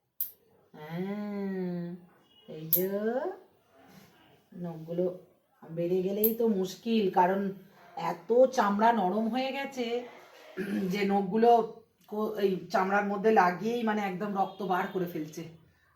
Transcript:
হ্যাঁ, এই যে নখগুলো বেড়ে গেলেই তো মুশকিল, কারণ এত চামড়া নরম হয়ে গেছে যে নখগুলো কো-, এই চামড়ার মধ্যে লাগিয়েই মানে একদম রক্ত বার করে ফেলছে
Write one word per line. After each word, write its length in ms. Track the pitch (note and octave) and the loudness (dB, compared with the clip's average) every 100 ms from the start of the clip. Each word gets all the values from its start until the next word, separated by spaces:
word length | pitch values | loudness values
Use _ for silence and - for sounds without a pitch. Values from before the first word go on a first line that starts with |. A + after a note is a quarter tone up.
| _ _ - - _ _ _ | _ _ -10 -10 _ _ _
হ্যাঁ, 1120 | D#3+ D#3 E3+ F#3+ G#3 G#3 G3+ G3 F#3+ F3+ F3 F3 F3 - _ _ _ - | -18 -12 -8 -6 -6 -8 -6 -4 -4 -4 -6 -8 -12 -18 _ _ _ -16
এই 160 | D#3+ D#3+ | -14 2
যে 180 | F3 F#3+ G3 A3 B3+ F4 G4 - _ _ _ - - - _ _ _ _ F#3 | 2 2 -2 -2 -2 -4 -8 -18 _ _ _ -20 -20 -20 _ _ _ _ -12
নখগুলো 440 | F3 D#3+ D#3+ E3+ F3+ - - _ _ _ | -10 -10 -6 -2 -2 -4 -16 _ _ _
বেড়ে 360 | E3 E3 F3 F#3 | -10 -6 0 0
গেলেই 300 | F#3 G#3 A3+ A3+ | 0 2 2 4
তো 100 | A3+ | 0
মুশকিল, 580 | F#3+ F#3 - A#3 A3+ F#3+ | 2 -2 -6 0 2 2
কারণ 300 | F#3+ F3+ G3 G3 - - - - - | 4 4 2 -2 -6 -16 -20 -18 -8
এত 320 | - - - A#3+ C4 | -6 -6 2 6 6
চামড়া 380 | B3+ G3+ G3+ A3+ | 6 2 4 4
নরম 340 | A#3 F3+ G#3 A3 | 4 2 0 -2
হয়ে 220 | B3+ C4+ | -2 -4
গেছে 340 | C4+ C4+ B3 A#3 A#3+ B3 - - - - - G3 G#3 F#3 | -4 -6 -6 -4 -4 -6 -16 -20 -20 -16 -8 -4 -2 -2
যে 140 | G3+ G3 | 0 2
নখগুলো 460 | G3+ F#3+ A3 A#3 A#3 A3 - _ _ - | 2 0 4 6 6 4 -8 _ _ -10
কো-, 260 | G#3+ G#3+ G3+ | -4 -4 0
এই 120 | G3 F3 D#3+ | 0 0 -2
চামড়ার 360 | G3 F#3+ G3+ G3+ | -2 2 0 0
মধ্যে 260 | G3+ G#3+ | 2 4
লাগিয়েই 520 | A3 F3+ F3 A3 A#3+ | 6 4 2 -4 -2
মানে 180 | A3 G#3+ | -2 -2
একদম 280 | G3 F#3 G#3 | -2 -4 -4
রক্ত 260 | G3 F#3+ - | -2 -4 -4
বার 220 | F#3+ F3+ G3+ | -2 -2 -2
করে 160 | F#3+ F3 | -4 -4
ফেলছে 360 | E3 D#3 - E3 - _ _ _ | -6 -10 -12 -14 -18 _ _ _